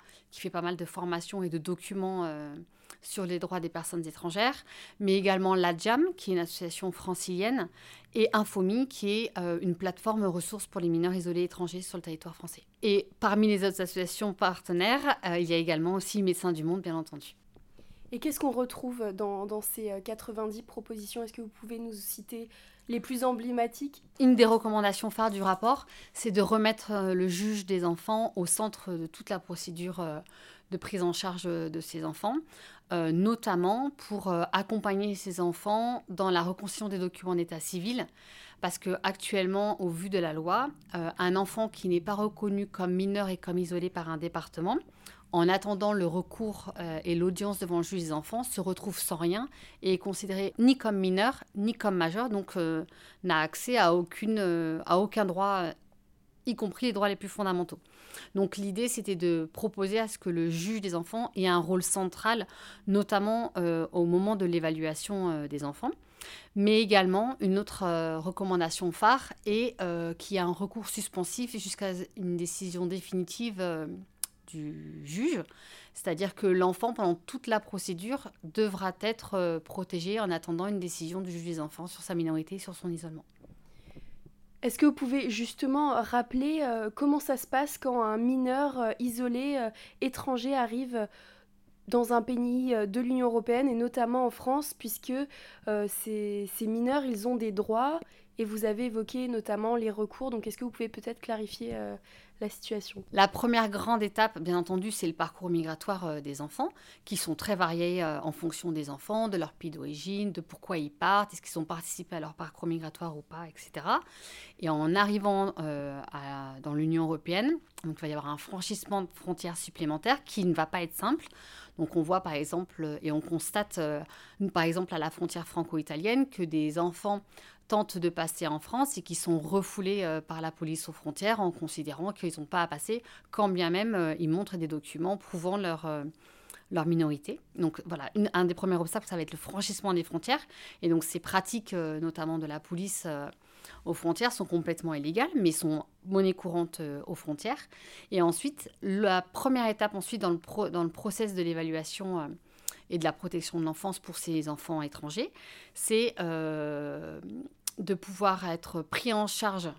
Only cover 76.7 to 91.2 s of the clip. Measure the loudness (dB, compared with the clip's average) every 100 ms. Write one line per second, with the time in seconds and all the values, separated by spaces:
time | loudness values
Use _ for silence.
76.7 | 4 0 2 2 2 -2 -8 0 0 0
77.7 | -8 -6 -6 -4 -6 -6 -16 -6 0 2
78.7 | 2 -4 -2 -2 -2 -2 0 2 0 -4
79.7 | -8 -4 -4 -2 0 0 -2 -2 -2 0
80.7 | -2 -2 -6 -6 -6 -6 -6 -6 -4 -6
81.7 | -8 -12 -10 -6 -2 0 0 -2 -8 -10
82.7 | -10 -6 -6 -8 -12 -16 -20 -20 -20 -20
83.7 | -20 -20 -18 -16 -16 -18 -20 -20 -4 -2
84.7 | 6 6 6 2 2 2 0 -2 -2 2
85.7 | 4 4 4 2 2 2 0 2 2 2
86.7 | 0 -2 0 4 4 2 -2 0 0 0
87.7 | -2 0 2 2 2 2 4 2 2 2
88.7 | 2 0 0 -2 0 0 0 0 0 -2
89.7 | -6 -14 -4 -2 -2 -2 0 2 2 2
90.7 | 0 -2 -2 -4 -6